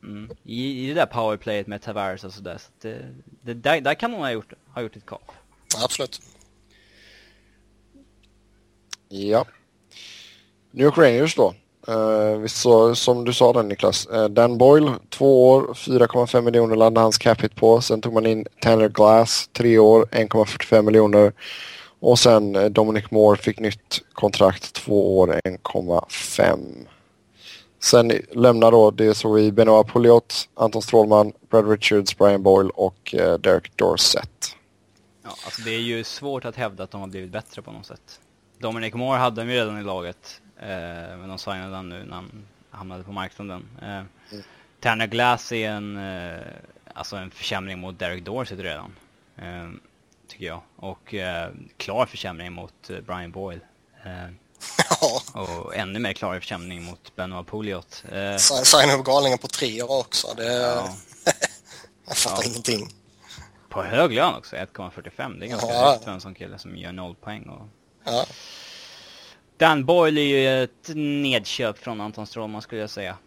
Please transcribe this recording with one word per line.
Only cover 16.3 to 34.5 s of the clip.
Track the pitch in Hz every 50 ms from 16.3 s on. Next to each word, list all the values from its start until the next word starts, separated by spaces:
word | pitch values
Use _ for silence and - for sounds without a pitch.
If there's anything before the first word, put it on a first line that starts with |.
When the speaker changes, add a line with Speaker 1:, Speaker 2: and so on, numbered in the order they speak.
| - 127 117
Speaker 3:
miljoner | 120 117 120 117 113 110
landade | 110 113 113 113 113 113
hans | 110 107 -
cap | - 120 113 110 -
hit | 110 _
på. | - - 113 113 117
Sen | 120 - 117 110
tog | 110 120 113
man | 113 110
in | 113 113 110 107 - _ _
Tanner | - 117 113 110 110 107
Glass, | 107 - 107 107 110 113 117 113 - - - - _
tre | - 120 120 117 110
år, | 110 107 110 113 107 110
en | - 120 110 104
komma | - 113 107
fyrtiofem | - - - - - - 110 104
miljoner. | 107 107 110 107 104 104 104 104 101 101 _ - - - - - - - - - - _ _
Och | - - 123 117
sen, | - 123 117 110 104 104 101
eh, | 98 98
Dominic | 107 101 107 107 110 110 110 101 -
Moore | - 110 107 107 104 98
fick | - - 107 -
nytt | 113 107 104 - _ _ - - _ _ _
kontrakt, | - - 104 98 - 101 95 95 - - - -
två | - - - 104 101 98 95 95 95
år, | 92 87 80 78 -
en | 95 92 92
komma | _ - - 95 95 87 85 87 - -
fem. | - - - - - - - 90 82 73 71 69 - - - - _ _ _ _ _ _ _ _ _ _ _ - - - - _ _ _ -
Sen | - - 123 117 117 117 - - _
lämnar | - 120 120 123 120 117 113 113
då, | 113 117 110 107
det | 107 - 110 110 107
såg | - - 110 107
vi, | 107 107 107
Benoit | 104 104 113 113 110 110 107 110
Pouliot, | - 123 120 117 117 117 - _ - - - _ _
Anton | - 120 110 101 113
Strålman, | 110 - - 117 107 107 107 107 104 107 - _ _ _
Brad | - 113 107 104
Richards, | 107 107 110 - 107 104 98 - - _
Brian | 101 101 101 98 95
Boyle | 98 95 95 98 92 -
och, | - 98 92 - _ _ - -
eh, | - 87 85 85 85
Derek | - 92 92 90 - - _ -
Dorsett. | 98 90 85 85 - - - - - - _ _ - -